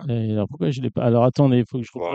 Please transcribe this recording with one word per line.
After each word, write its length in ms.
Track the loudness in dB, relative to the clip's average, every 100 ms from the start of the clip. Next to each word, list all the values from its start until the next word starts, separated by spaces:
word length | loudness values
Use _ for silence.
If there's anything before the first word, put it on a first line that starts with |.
| -6
Et 260 | -4 -2
alors, 140 | -2 -4
pourquoi 220 | -4 -4
je 100 | -2
l'ai 120 | -4
pas ? 120 | -2
Alors, 200 | 2 4
attendez, 340 | 2 4 4 4
il 80 | 0
faut 120 | -4
que 40 |
je 60 | -8 -8
reprenne 160 | -6